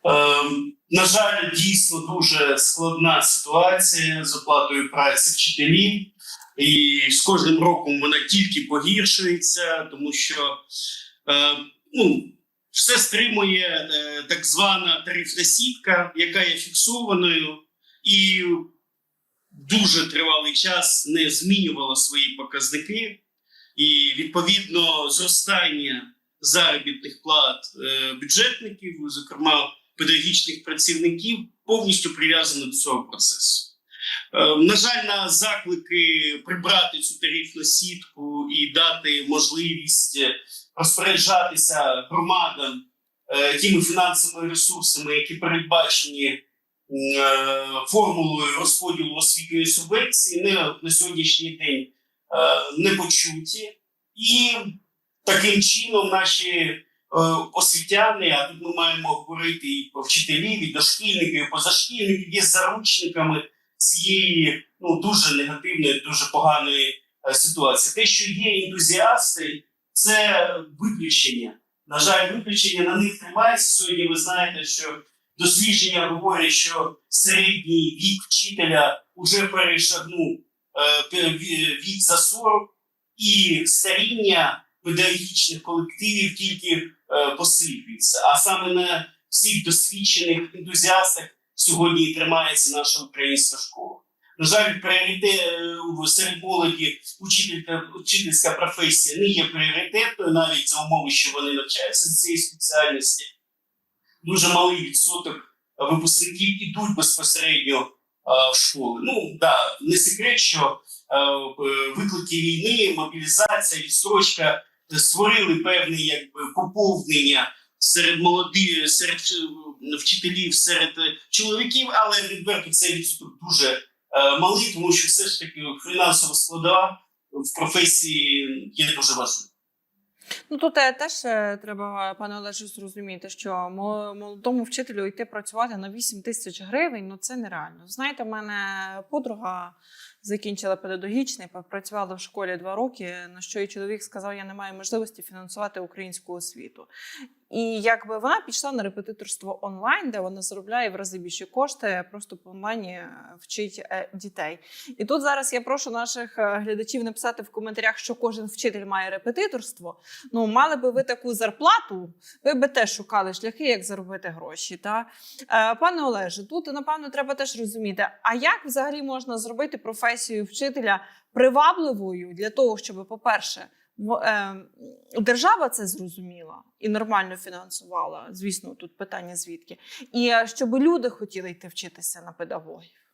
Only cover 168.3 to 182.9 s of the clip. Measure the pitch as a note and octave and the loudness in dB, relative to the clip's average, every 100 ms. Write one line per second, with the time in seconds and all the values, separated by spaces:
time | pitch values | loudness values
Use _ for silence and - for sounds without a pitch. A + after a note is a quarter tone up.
168.3 | A#3+ D4+ A#4 D4 C4 C#4+ D4 C4+ C4 B3+ | 2 0 0 -2 -2 -2 -4 -8 -10 -8
169.3 | A3+ A3+ A#3 D4 G#3+ A3+ A3 A#3 A#3 - | -8 -8 -6 -8 -8 -12 -2 -2 -2 -6
170.3 | A3 G#3 - C4+ C4+ A3+ F#3+ - _ _ | -6 -8 -6 -6 -2 0 0 -2 _ _
171.3 | - B3+ C4 D#4 F4+ D#4 G#3+ F#3+ F3+ F3 | 4 4 6 4 4 -2 -4 -6 -10 -12
172.3 | F3 G#3+ G#3+ B3+ G#3+ - F#3+ F#3+ A3 B3 | -8 -6 2 0 0 -10 -14 -14 -4 0
173.3 | G#3 - - - _ _ - G#3 A#3+ - | 0 -2 -10 -14 _ _ -10 -4 0 0
174.3 | G#3 G3 F#3+ - _ - - _ - G#3+ | 0 -4 -12 -18 _ -20 -20 _ -2 0
175.3 | A#3+ E4+ A4 C4+ B3+ G3 - F3+ F3 F3+ | 2 4 4 0 -2 -6 -8 -12 -14 -18
176.3 | F3 D#3+ D#3+ _ _ G#3+ G#3+ A3 G#3 F#3+ | -20 -20 -20 _ _ -2 -2 0 0 -2
177.3 | F#3 G3 F3+ F#3 - F3+ F3+ - D#3+ A#2+ | -10 -14 -16 -14 -16 -8 -6 -6 -8 -16
178.3 | F#3+ G3 F3+ - - F3 _ G3 F#3+ F3 | -10 -8 -8 -10 -18 -20 _ -12 -12 -10
179.3 | F3 F3 E3 _ - - - C4 A#3 A#3+ | -12 -12 -16 _ -20 -20 -20 -8 -2 2
180.3 | A#3 A3+ - B3+ C4 D4 E4+ A#3+ - G#3 | 2 0 -4 -2 2 4 2 -2 -6 -12
181.3 | F#3+ F#3 F3 F3+ - F3+ - F3+ F3 E3+ | -12 -12 -14 -16 -14 -14 -10 -10 -10 -16
182.3 | E3+ E3+ E3+ D#3+ E3+ E3+ | -14 -10 -10 -12 -20 -20